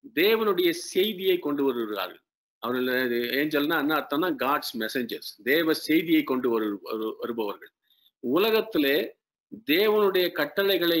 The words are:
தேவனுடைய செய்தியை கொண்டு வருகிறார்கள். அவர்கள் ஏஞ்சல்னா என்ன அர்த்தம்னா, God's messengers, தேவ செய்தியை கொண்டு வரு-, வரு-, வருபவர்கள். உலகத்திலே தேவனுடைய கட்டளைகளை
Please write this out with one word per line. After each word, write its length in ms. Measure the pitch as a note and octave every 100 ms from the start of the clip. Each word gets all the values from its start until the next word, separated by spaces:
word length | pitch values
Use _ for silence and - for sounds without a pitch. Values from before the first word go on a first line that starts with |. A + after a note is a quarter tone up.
| -
தேவனுடைய 560 | - F#3+ A3+ A3 F3+ F3+ E3
செய்தியை 560 | - F#3 G#3 F#3 F#3+ F3+
கொண்டு 240 | D3+ C#3+
வருகிறார்கள். 580 | C#3 A#2+ A2+ G#2 F2+ F2 _ _ _ _
அவர்கள் 240 | A2+ B2+ B2+ B2+ B2+ A#2+ A#2+
ஏஞ்சல்னா 440 | B2+ D3+ D3 D3 D#3+
என்ன 160 | D3
அர்த்தம்னா, 340 | D3 - C#3+ F3+ C#3
God's 400 | B2+ D3 - A#2
messengers, 540 | A2 C3+ A#2 G2 - -
தேவ 320 | A2 D3+ D#3+
செய்தியை 480 | D#3 - D#3 E3 D#3
கொண்டு 260 | C#3+ C3 B2
வரு-, 280 | A2+ G#2+ G2+
வரு-, 340 | - A2 A2 -
வருபவர்கள். 540 | A#2+ A#2 G#2 G2 - _ _ _ _ _
உலகத்திலே 720 | A#2+ D3 A3 A3 A3 E3 C#3 D3 G3+ - _ _ _ G#2+ -
தேவனுடைய 680 | D#3+ G#3+ G#3+ G3+ F#3 F3
கட்டளைகளை 680 | E3+ D3 - G3 F#3+ E3+ E3+